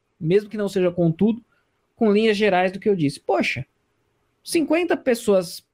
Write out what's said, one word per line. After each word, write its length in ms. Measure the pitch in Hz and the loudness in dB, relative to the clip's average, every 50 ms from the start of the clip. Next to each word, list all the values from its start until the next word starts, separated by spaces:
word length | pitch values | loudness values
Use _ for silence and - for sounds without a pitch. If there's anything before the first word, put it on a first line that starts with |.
| _ _ _ _ | _ _ _ _
mesmo 300 | 160 156 185 208 208 208 | -2 0 2 2 0 -2
que 60 | 220 | -6
não 120 | 208 202 196 | -6 -6 -4
seja 220 | 196 190 180 175 | -2 0 0 0
com 200 | 175 175 170 170 | 0 2 0 0
tudo, 300 | 160 - 196 226 220 233 - _ _ _ _ _ _ _ _ _ _ | 2 2 2 0 0 -2 -8 _ _ _ _ _ _ _ _ _ _
com 160 | _ 233 208 | _ 2 2
linhas 240 | 202 214 226 220 208 | 4 4 2 2 0
gerais 360 | 196 214 202 180 180 185 190 | 2 2 2 2 2 0 0
do 80 | 185 196 | -4 -4
que 80 | - 220 | -2 -2
eu 80 | 196 | 0
disse. 240 | 175 147 139 - - | 0 0 -2 -2 -4
Poxa, 440 | - - 392 349 240 - - 127 139 - _ _ _ _ _ _ _ _ _ _ _ _ _ _ | -4 -2 -2 0 0 -2 -4 -8 -10 -14 _ _ _ _ _ _ _ _ _ _ _ _ _ _
cinquenta 540 | _ - - 339 285 269 311 339 359 - 349 | _ -4 -2 -2 0 0 0 -2 0 -2 -4
pessoas 680 | 277 - 262 233 240 - 208 196 185 175 170 - - - _ | -2 -2 -2 -2 -2 0 0 0 0 0 -4 -10 -18 -20 _